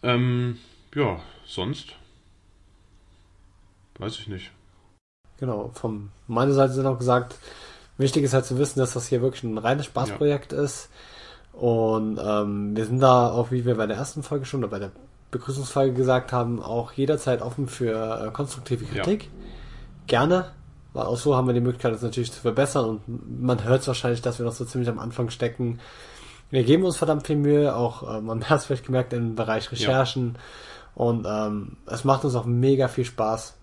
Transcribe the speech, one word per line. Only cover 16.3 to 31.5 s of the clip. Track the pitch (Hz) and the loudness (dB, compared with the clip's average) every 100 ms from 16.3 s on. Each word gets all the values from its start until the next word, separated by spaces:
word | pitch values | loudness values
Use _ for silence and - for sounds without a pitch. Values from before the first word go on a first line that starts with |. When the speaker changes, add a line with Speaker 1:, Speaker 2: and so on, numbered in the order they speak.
Speaker 2:
haben, | 123 120 120 | -2 0 -2
auch | - 117 117 | -4 -4 -4
jederzeit | - 135 151 - 120 | -2 0 0 0 -2
offen | 117 120 127 | -2 -6 -6
für, | - 120 110 110 110 110 | -2 -2 -2 -2 -4 -6
äh, | |
konstruktive | 117 143 - - 123 110 | -6 -8 -8 -6 -6 -4
Speaker 1:
Ja. | 104 | -4
Speaker 2:
Kritik. | 95 214 - - - - - - - - - | 0 -2 -4 -16 -16 -16 -16 -16 -18 -18 0
Gerne, | 120 143 180 180 - - - - | 2 4 4 2 -12 -20 -20 -12
weil | 127 113 | -6 -2
auch | 120 | 0
so | 147 131 | 4 4
haben | 127 | 6
wir | |
die | 120 | 4
Möglichkeit, | 123 120 123 | 2 2 0
das | 110 | 0
natürlich | 120 117 117 | -2 -2 -4
zu | - | -2
verbessern. | 120 113 139 147 113 | 0 2 2 2 0
Und | 110 104 120 - 120 | -2 -6 -12 -10 -4
man | 127 120 | 0 0
hört's | 104 127 131 | 4 2 2
wahrscheinlich, | 123 123 120 | -2 0 0
dass | 120 117 | -2 -2
wir | 117 | -4
noch | |
so | 117 117 | -4 -6
ziemlich | 127 120 | -2 -2
am | 110 | -2
Anfang | 113 117 117 | -6 -4 -4
stecken. | - 120 117 123 117 - - - - - - - | -2 -4 -2 -4 -4 -12 -20 -20 -20 -20 -20 -2
Wir | 131 | 0
geben | 117 160 | 6 6
uns | 185 - | 4 0
verdammt | 156 151 - | 0 0 0
viel | 147 | 0
Mühe, | 143 147 147 117 | 4 4 4 2
auch, | 120 117 - 110 | -2 -2 -8 -8
äh, | |
man | 110 113 | -4 -6
<laughs> | 117 | 2
hat's | 160 - | 2 2
vielleicht | 131 - | -6 0
gemerkt, | 127 123 | 0 0
im | 120 117 113 | -2 -2 -2
Bereich | 110 110 - | 0 -2 -2
Speaker 1:
Ja. | |
Speaker 2:
Recherchen. | 117 113 131 127 135 123 117 - - - - - - | -4 0 2 2 0 -4 -4 -14 -20 -20 -20 -20 -2
Und, | 120 117 101 | 0 0 -2
ähm, | 107 107 | -2 -2